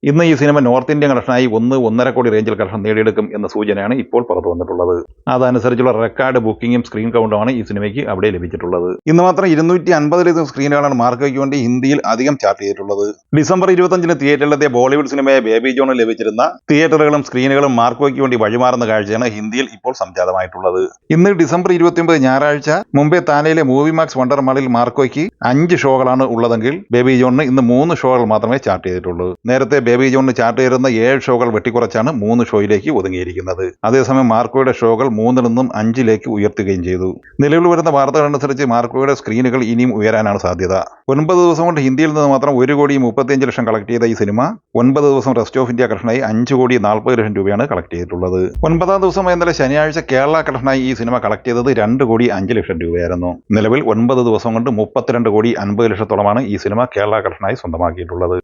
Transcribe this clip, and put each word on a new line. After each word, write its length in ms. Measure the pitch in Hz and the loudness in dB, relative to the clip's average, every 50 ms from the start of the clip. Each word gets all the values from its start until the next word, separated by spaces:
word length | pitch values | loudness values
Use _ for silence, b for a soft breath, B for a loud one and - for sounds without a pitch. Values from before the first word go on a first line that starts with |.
| - 143 143 | 0 2 2
ഇന്ന് 100 | 156 170 | 4 4
ഈ 60 | 165 156 127 | 4 4 4
സിനിമ 180 | 143 147 147 151 135 | 4 2 4 4 4
നോർത്ത് 260 | 120 120 131 120 113 156 | 4 2 2 0 0 -2
ഇന്ത്യൻ 160 | 147 147 143 135 | 0 2 2 0
കളക്ഷനായി 340 | 120 - - 127 123 127 127 107 | 0 0 0 0 0 0 0 0
ഒന്ന്, 200 | 113 113 123 135 135 123 113 | 0 0 0 0 0 0 0
ഒന്നര 200 | 110 117 123 131 117 | 0 2 0 0 0
കോടി 140 | 127 123 120 107 | 0 0 2 2
റേഞ്ചിൽ 200 | 107 110 107 107 98 | 0 0 -2 -2 -2
കളക്ഷൻ 200 | 104 92 92 110 98 | -4 -4 -4 -6 -2
നേടിയെടുക്കും 420 | 107 110 107 110 110 104 107 107 101 107 | -2 0 2 2 0 0 -2 -4 -4 -4
എന്ന 100 | 104 104 92 - | -8 -8 -6 -4
സൂചനയാണ് 420 | 110 107 104 101 98 98 104 123 135 107 | -4 -2 -2 -2 -2 -2 -4 -4 -4 -4
ഇപ്പോൾ 180 | - - 120 123 - | -2 -2 -2 -2 0
പുറത്തു 200 | 87 90 87 87 87 | -4 -2 -2 -2 -4
വന്നിട്ടുള്ളത്. 420 | 85 90 85 95 87 87 90 90 87 - - - _ _ - 127 | -4 -4 -6 -4 -2 0 0 0 -2 -4 -10 -16 _ _ -2 0
അതനുസരിച്ചുള്ള 580 | 127 131 123 123 123 101 123 123 117 123 127 117 107 | 0 2 2 0 2 0 0 0 2 0 0 2 0
റെക്കോർഡ് 400 | 113 113 - - 135 131 131 123 113 | -2 -4 -2 -2 -2 0 0 0 0
ബുക്കിംഗും 360 | 110 107 - - 117 120 123 113 | -2 -4 -4 -2 -2 -2 -2 -2
സ്ക്രീൻ 220 | - - 107 110 117 113 | -4 -8 -6 -6 -2 0
കൗണ്ടുമാണ് 360 | 120 113 110 107 104 107 120 131 120 | 0 0 2 0 0 0 -2 -2 -4
ഈ 20 | 104 - | -6 -6
സിനിമയ്ക്ക് 340 | 104 104 104 104 101 131 147 - 107 | -6 -6 -6 -6 -6 -6 -6 -6 -4
അവിടെ 160 | 92 95 107 98 | 0 0 -2 -2
ലഭിച്ചിട്ടുള്ളത്. 520 | 90 87 87 - - 87 87 90 90 87 90 90 - _ 147 | -2 -8 -8 -10 -8 -6 -4 -4 -2 -2 -4 -6 -6 _ 2
ഇന്ന് 120 | 156 170 - | 2 4 4
മാത്രം 200 | 180 180 170 196 190 160 | 4 2 2 2 2 2
ഇരുന്നൂറ്റി 360 | 147 160 165 180 185 160 - 180 156 | 2 2 2 0 0 0 0 0 2
അൻപതിലധികം 480 | 147 147 156 175 175 170 170 160 160 131 | 2 2 2 2 2 2 2 0 -2 -4
സ്ക്രീനുകളാണ് 460 | 127 139 139 143 143 143 143 143 139 123 117 | -4 -4 -2 0 0 2 2 0 0 2 0
മാർക്കോയ്ക്ക് 380 | 127 123 120 139 143 131 135 139 | 0 0 0 -2 -2 -2 -2 -4
വേണ്ടി 160 | 139 143 143 123 | -2 -2 -2 -2
ഹിന്ദിയിൽ 340 | 117 123 127 123 135 143 143 - - 113 | 0 -2 0 0 0 0 0 0 -2 -2
അധികം 240 | 113 131 143 147 135 - | 0 0 0 -2 0 0
ചാർട്ട് 180 | 101 101 - 101 | -2 0 0 -4
ചെയ്തിട്ടുള്ളത്. 420 | 101 101 - 98 101 101 98 101 104 104 _ _ _ - 151 | -6 -6 -6 -4 -6 -4 -2 -2 -4 -6 _ _ _ 0 0
ഡിസംബർ 320 | 151 113 190 185 175 180 185 | 2 2 2 2 2 2 4
ഇരുപത്തഞ്ചിന് 420 | 175 180 175 175 185 170 165 170 143 139 | 4 2 2 2 0 0 0 -2 0 2
തിയേറ്ററിലെത്തിയ 480 | 139 147 139 143 147 147 139 147 143 123 | 0 2 2 2 0 0 2 0 0 2
ബോളിവുഡ് 360 | 120 123 131 139 147 151 127 131 | 2 2 2 2 0 0 -2 -2
സിനിമയെ 260 | 143 135 135 135 135 113 110 | -2 2 2 2 2 2 2
ബേബി 240 | 110 117 117 131 127 127 | 0 2 2 0 0 0
ജോണിൽ 200 | 135 131 131 123 117 | 0 0 2 0 0
ലഭിച്ചിരുന്ന 420 | 110 113 - 117 110 107 110 127 165 180 - _ - 151 | 0 0 -2 -4 -4 0 0 -2 -2 -2 -6 _ 0 2
തിയേറ്ററുകളും 520 | 147 165 160 160 151 151 147 147 147 143 - | 2 4 4 4 4 4 4 2 0 -2 -2
സ്ക്രീനുകളും 440 | - 123 127 135 135 139 143 139 127 117 | -4 -2 0 2 2 2 2 2 2 2
മാർക്കോയ്ക്ക് 400 | 117 123 120 120 143 139 131 127 139 | 2 0 0 0 -2 -2 0 0 0
വേണ്ടി 140 | 131 123 117 110 | 0 0 0 0
വഴിമാറുന്ന 440 | 104 110 120 127 123 127 123 120 107 | 0 0 2 2 2 2 0 0 0
കാഴ്ചയാണ് 380 | 110 110 104 98 107 113 127 120 107 | 0 0 0 -2 -2 -2 -2 -4 -4
ഹിന്ദിയിൽ 320 | 107 104 107 104 123 135 113 - | -6 -10 -6 -4 -4 -6 -6 -8
ഇപ്പോൾ 180 | 101 _ 123 131 - - | -10 _ -8 -6 -6 -8
സംജാതമായിട്ടുള്ളത്. 800 | 92 90 90 90 90 92 92 92 90 - 90 95 92 90 92 95 92 - _ _ _ 156 | -8 -4 -4 -2 -2 -2 -4 -4 -6 -8 -4 -4 -2 0 0 -2 -4 -6 _ _ _ 2
ഇന്ന് 160 | 165 175 202 202 170 165 | 2 4 2 4 2 2
ഡിസംബർ 300 | 139 151 175 180 196 180 175 | 2 2 0 2 2 2 4
ഇരുപത്തിയൊമ്പത് 420 | 165 170 170 170 170 165 165 156 135 | 4 2 2 2 0 2 2 2 2
ഞായറാഴ്ച 440 | 131 131 135 147 147 147 147 135 156 151 180 208 _ - 139 | 2 2 2 2 0 0 -2 -2 -2 -2 -2 -4 _ 0 2
മുംബൈ 220 | 147 151 175 175 151 139 | 2 4 2 2 2 2
താനെയിലെ 360 | 147 143 151 156 160 165 156 135 | 0 2 2 2 2 2 2 2
മൂവി 240 | 127 135 147 156 160 160 | 2 2 2 2 2 0
മാക്സ് 200 | 160 151 - 131 127 | -2 -2 0 -2 0
വണ്ടർ 200 | 123 143 139 135 131 | 0 0 0 0 0
മാളിൽ 200 | 135 135 135 131 123 117 | 0 0 0 0 0 0
മാർക്കോയ്ക്ക് 480 | 120 120 117 - 135 127 - 143 156 196 _ _ - 117 127 | 0 0 0 0 0 0 0 -4 -6 -6 _ _ -2 0 2
അഞ്ച് 260 | 139 165 175 175 143 - | 2 2 2 0 0 2
ഷോകളാണ് 420 | 139 131 131 131 127 127 127 135 127 120 | 2 2 2 2 2 2 0 0 0 0
ഉള്ളതെങ്കിൽ 400 | 113 117 120 117 113 110 127 143 180 202 _ 117 | 0 0 0 0 0 0 -2 -4 -4 -6 _ 0
ബേബി 200 | 123 123 127 131 123 123 | 2 4 4 4 4 4
ജോണിന് 240 | 127 123 131 143 127 127 | 4 2 2 0 2 2
ഇന്ന് 120 | 135 127 117 120 | 2 2 4 4
മൂന്ന് 240 | 127 147 165 156 - - | 2 2 2 0 0 0
ഷോകൾ 220 | 131 127 123 120 110 110 | 0 2 2 2 2 0
മാത്രമേ 260 | 107 107 113 123 135 - 110 | 0 0 0 -2 -2 0 -2
ചാർട്ട് 180 | 95 92 - 95 | -2 -2 -4 -6
ചെയ്തിട്ടുള്ളൂ. 420 | 90 90 90 92 87 85 90 92 90 - _ 113 123 | -6 -6 -6 -8 -6 -4 -6 -6 -6 -8 _ -2 0
നേരത്തെ 260 | 131 135 113 135 143 123 117 | 0 0 2 0 0 2 2
ബേബി 160 | 120 123 131 135 127 | 2 2 2 2 2
ജോണിന് 200 | 131 135 131 123 107 | 2 2 0 0 0
ചാർട്ട് 200 | 120 117 117 117 | 0 0 2 2
ചെയ്തിരുന്ന 280 | 131 131 127 127 127 135 120 110 113 | 2 2 2 2 0 0 0 2 2
ഏഴ് 140 | 123 135 139 131 | 2 2 0 0
ഷോകൾ 240 | - 127 120 123 120 110 | 0 0 0 0 0 0
വെട്ടിക്കുറച്ചാണ് 560 | 107 - 123 110 120 117 104 - 113 110 139 160 123 | -2 -2 -2 0 0 -2 0 -2 -2 -2 -2 -2 -2
മൂന്ന് 220 | 101 104 117 120 117 - | -2 0 2 0 0 2
ഷോയിലേക്ക് 400 | - 107 101 101 107 98 - 147 151 110 | 2 0 2 2 0 0 0 -2 -2 -2
ഒതുങ്ങിയിരിക്കുന്നത്. 680 | 92 95 92 90 92 90 90 90 80 92 92 87 95 92 - _ - 107 | -2 -2 -4 -6 -6 -8 -8 -10 -8 -8 -6 -6 -6 -8 -8 _ -2 0
അതേസമയം 400 | 120 135 131 113 135 135 131 120 113 | 2 2 2 2 2 2 2 2 2
മാർക്കോയുടെ 400 | 113 120 110 - 135 135 131 123 - | 2 0 0 0 0 0 0 0 0
ഷോകൾ 280 | - 113 113 110 131 139 117 | 2 2 2 2 0 -2 -2
മൂന്നിൽ 280 | 104 110 117 127 127 123 | 0 0 0 2 2 0
നിന്നും 200 | 120 113 120 131 123 - 107 | 0 0 0 -2 -2 -2 -2
അഞ്ചിലേക്ക് 480 | 107 110 113 127 131 110 110 104 - - 117 | -2 -2 0 0 2 2 2 0 -2 -6 -4
ഉയർത്തുകയും 460 | 104 101 104 104 - 104 95 98 92 87 | 0 0 -2 0 -2 -2 -2 -2 -2 -2
ചെയ്തു. 220 | 90 92 90 92 92 - - b b b - 139 | -4 -4 -4 -4 -4 -6 -8 b b b -2 0
നിലവിൽ 240 | 143 147 170 175 175 175 | 2 2 4 4 4 2
വരുന്ന 180 | 160 165 165 151 | 2 2 2 2
വാർത്തകളനുസരിച്ച് 680 | 139 139 131 127 156 147 147 147 139 131 143 139 127 143 127 117 | 2 2 2 2 2 0 2 0 -2 -2 -2 -2 -2 -2 0 0
മാർക്കോയുടെ 420 | 120 120 120 - 127 135 139 139 135 | 0 0 0 -2 -2 0 0 0 -2
സ്ക്രീനുകൾ 400 | - - 110 117 127 127 120 131 123 107 117 | -4 -4 -2 0 0 0 0 0 -2 0 0
ഇനിയും 180 | 117 123 127 113 110 | 0 0 0 0 0
ഉയരാനാണ് 400 | 104 110 110 110 107 104 101 98 - | 0 2 2 2 0 0 -2 -2 -2
സാധ്യത. 320 | 92 87 87 92 90 95 92 - B B B B - 135 | -4 -4 -2 -2 -2 -2 -2 -4 B B B B -2 0
ഒൻപത് 280 | 139 156 156 185 180 175 | 0 0 0 2 2 4
ദിവസം 200 | 170 160 151 165 175 | 2 2 2 0 -2
കൊണ്ട് 120 | 170 151 139 | 0 0 0
ഹിന്ദിയിൽ 240 | 131 131 131 156 156 151 | 0 0 2 0 0 2
നിന്ന് 180 | 151 147 143 139 | 0 2 2 2
മാത്രം 180 | 131 123 143 143 123 | 2 0 0 0 2
ഒരു 140 | 127 131 147 143 | 2 2 2 2
കോടി 160 | 147 143 143 139 131 | 2 2 2 2 0
മുപ്പത്തിയഞ്ച് 440 | 120 110 139 135 123 143 135 131 127 | 0 0 -2 0 0 0 0 0 -2
ലക്ഷം 180 | 117 - 120 110 | -2 -4 -2 -2
കളക്ട് 220 | 110 110 101 98 120 | -2 -2 -2 -2 -2
ചെയ്ത 140 | 120 117 117 113 | 0 0 0 0
ഈ 20 | - | 0
സിനിമ 260 | 110 98 101 110 127 165 226 214 _ _ _ 110 | -2 -2 0 0 0 -2 -2 -8 _ _ _ 2
ഒൻപത് 260 | 120 127 135 147 147 143 139 | 2 2 2 4 2 4 2
ദിവസം 220 | 135 113 135 127 117 | 2 0 0 0 0
റെസ്റ്റ് 200 | 110 - - 131 131 | -2 -2 -2 -2 -2
ഓഫ് 80 | 117 120 | -2 0
ഇന്ത്യ 140 | 117 127 110 | -2 0 -2
കളക്ഷനായി 320 | 110 92 - 117 113 127 135 107 | -2 -4 -4 -2 -2 -2 -2 -2
അഞ്ച് 240 | 110 110 120 120 139 127 | -2 -2 0 0 2 2
കോടി 180 | 127 127 127 120 101 | 2 2 2 2 2
നാൽപ്പത് 280 | 104 107 107 101 127 127 117 | 2 0 0 0 0 0 0
ലക്ഷം 160 | 110 107 104 101 | 0 -2 -2 -2
രൂപയാണ് 280 | 95 98 101 101 120 143 107 | -2 0 0 0 -2 -2 -2
കളക്ട് 200 | 90 82 - - | -6 -6 -8 -8
ചെയ്തിട്ടുള്ളത്. 460 | 87 87 85 85 87 90 92 90 92 92 90 - - - 160 | -10 -8 -8 -6 -4 -4 -2 0 -2 -2 -2 -4 -4 -2 0
ഒൻപതാം 320 | 165 165 180 175 196 196 190 | 0 0 0 0 0 2 0
ദിവസമായ 320 | 185 170 196 190 180 175 175 | 0 0 0 0 0 0 0
ഇന്നലെ 160 | 170 170 160 - | 0 -2 0 0
ശനിയാഴ്ച 400 | 143 131 139 151 151 156 147 160 147 - 135 | 0 0 2 0 0 0 -2 -6 -4 -2 0
കേരള 280 | 131 135 147 156 160 151 151 | 0 2 2 0 0 0 -2
കളക്ഷനായി 320 | 135 127 120 135 131 135 131 131 | -4 -4 -2 0 0 0 0 -2
ഈ 60 | 131 107 117 | -4 -4 -4
സിനിമ 160 | 117 123 123 - | -2 -2 -2 -2
കളക്ട് 200 | 104 104 104 - 127 | -2 -4 -4 -4 -2
ചെയ്തത് 220 | 120 120 120 135 131 110 110 | -2 0 0 0 0 0 0
രണ്ട് 220 | 104 117 131 139 117 | 0 0 0 0 0
കോടി 180 | 113 113 120 120 101 98 | 2 2 2 0 0 -2
അഞ്ച് 180 | 98 92 120 110 | -2 -2 -2 -2
ലക്ഷം 180 | 92 - 95 82 85 | -2 -4 -6 -6 -4
രൂപയായിരുന്നു. 480 | 85 85 87 87 87 90 87 87 87 87 - _ _ 104 | -4 -4 -2 -2 -2 -4 -4 -4 -6 -8 -10 _ _ 0
നിലവിൽ 260 | 104 104 110 117 139 151 110 107 | 0 2 2 2 0 0 0 0
ഒൻപത് 280 | 107 117 120 135 127 123 120 | 0 2 2 2 2 2 2
ദിവസം 220 | 110 104 - 120 110 | 0 0 0 -2 -4
കൊണ്ട് 160 | 113 117 139 123 101 | -2 -2 -2 -2 -2
മുപ്പത്തിരണ്ട് 500 | 107 104 - 131 120 - 123 120 117 110 101 | -4 -2 -2 -6 -2 -2 -2 0 0 2 2
കോടി 160 | 107 110 120 113 - 104 | 2 2 2 0 -2 -2
അൻപത് 240 | 101 104 101 117 113 104 | -4 0 0 0 0 0
ലക്ഷത്തോളമാണ് 500 | 92 110 92 107 98 104 101 104 120 135 98 104 | -2 -2 -2 0 0 2 2 0 0 -2 -4 -6
ഈ 20 | 95 - | -4 -4
സിനിമ 180 | 98 101 113 123 123 - | -4 -2 -2 -2 -2 -2
കേരള 180 | 101 101 104 107 110 101 | -2 -2 0 0 -2 -2
കളക്ഷനായി 320 | 101 - - - 98 110 - - | -4 -6 -4 -6 -6 -6 -6 -6
സ്വന്തമാക്കിയിട്ടുള്ളത്. 760 | - 80 82 87 87 82 90 87 85 87 90 90 87 90 92 | -8 -6 -2 -4 -4 -4 -6 -10 -10 -6 -4 -4 -2 -2 -4